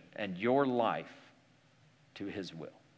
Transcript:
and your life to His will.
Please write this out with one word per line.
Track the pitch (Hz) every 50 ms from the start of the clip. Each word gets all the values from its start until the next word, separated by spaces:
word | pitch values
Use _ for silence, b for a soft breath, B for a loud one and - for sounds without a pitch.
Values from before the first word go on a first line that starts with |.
| - - -
and | - 104 98 90
your | 87 104 120 127 139 143
life | 131 123 120 113 101 82 80 80 - - - - - - _ _ _ _ _ _ _ _ _ - - _ _ _ _ -
to | - 101
His | 98 87 101 90 82
will. | 82 80 73 - - - - - _